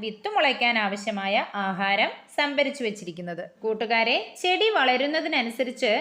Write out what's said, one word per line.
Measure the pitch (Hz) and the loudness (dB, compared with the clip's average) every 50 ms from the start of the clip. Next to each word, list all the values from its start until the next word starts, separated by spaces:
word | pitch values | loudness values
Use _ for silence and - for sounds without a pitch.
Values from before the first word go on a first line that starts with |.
| 208 | -8
വിത്ത് | 220 214 - - 415 427 | -8 -8 -6 -8 -2 0
മുളയ്ക്കാൻ | 392 311 277 240 - 240 240 233 220 208 | 2 2 2 2 2 0 0 2 2 0
ആവശ്യമായ | 196 196 202 202 226 208 196 196 196 202 247 320 - - 202 196 | 0 -2 -4 -4 -4 -4 -2 -2 0 0 0 0 -2 -4 -4 -2
ആഹാരം | 190 185 180 196 196 202 208 240 370 - - - - - | -2 -2 0 0 2 2 2 2 0 -2 -8 -16 -8 -2
സംഭരിച്ചു | - 294 285 277 285 285 269 - - 240 | -2 0 0 2 0 0 0 0 -2 -4
വച്ചിരിക്കുന്നത്. | 214 208 202 185 175 160 180 175 175 170 160 - - - _ - | -4 -4 -6 -10 -12 -10 -10 -10 -8 -8 -8 -10 -12 -14 _ -4
കൂട്ടുകാരെ, | 220 220 196 233 214 233 226 226 233 269 381 440 - - - - | -4 -2 -2 0 0 2 2 4 2 2 0 -2 -4 -8 -2 0
ചെടി | 359 370 349 415 453 427 | 2 2 4 4 4 4
വളരുന്നതിനനുസരിച്ച് | 320 269 254 254 247 277 285 311 320 302 339 320 269 233 233 226 - 254 247 254 - 254 214 214 269 | 4 4 4 4 4 2 0 0 -2 -2 0 0 0 0 -2 -2 -2 -2 -4 -2 0 0 2 2 2